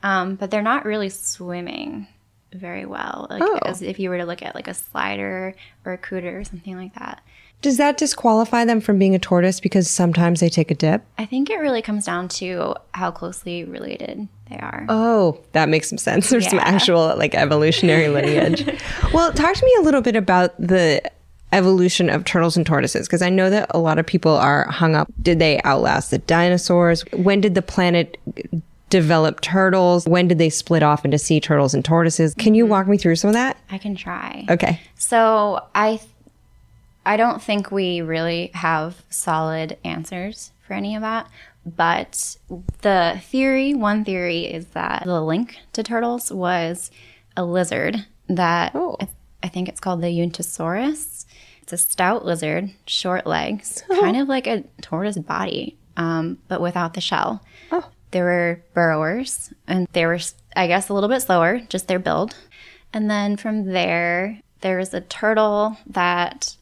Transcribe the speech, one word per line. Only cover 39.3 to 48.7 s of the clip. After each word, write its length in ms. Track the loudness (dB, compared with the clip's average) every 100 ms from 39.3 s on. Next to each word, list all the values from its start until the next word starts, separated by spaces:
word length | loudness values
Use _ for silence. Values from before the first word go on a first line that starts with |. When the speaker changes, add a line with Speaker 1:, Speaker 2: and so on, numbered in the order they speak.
| -2 -2 -4 -6 -10
Speaker 1:
answers 680 | -10 -10 -10 -10 -10 -12 -18 _ _
for 80 |
any 200 | -8 -6
of 80 | -6
that, 240 | -6 -6 -8 -20 -20 _
but 720 | -18 -2 0 0 -4 -10 -10 -12 -16 -12 -12 -4
the 380 | 0 2 2 -2
theory, 500 | -6 -2 0 2 0
one 300 | 0 0 0
theory 400 | -2 -4 -2 -4
is 220 | -6 -10 -10
that 340 | -6 -4 -4
the 180 | -2 -2
link 340 | 0 -2 -4 -10 -14
to 100 | -10
turtles 480 | -4 -2 -2 -4 -6
was 600 | -4 -2 -2 -2 -6 -12 _ -20 _ _ -6
a 80 |
lizard 600 | -2 -2 -2 -2 -2 -4 -10 _ _
that 440 | 0 2 2 0